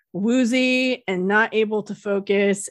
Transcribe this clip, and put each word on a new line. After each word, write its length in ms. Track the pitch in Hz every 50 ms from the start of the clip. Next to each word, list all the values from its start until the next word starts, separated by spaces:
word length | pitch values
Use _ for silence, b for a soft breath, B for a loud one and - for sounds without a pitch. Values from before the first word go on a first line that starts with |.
| _ _ -
woozy 920 | 175 196 233 247 262 254 220 254 254 254 254 254 254 262 254 247 247 - -
and 200 | 190 180 180 190
not 260 | 208 214 226 - -
able 280 | 220 220 208 214 208 202
to 100 | - 202
focus. 720 | - - 208 202 196 196 - 202 202 202 202 196 196 - -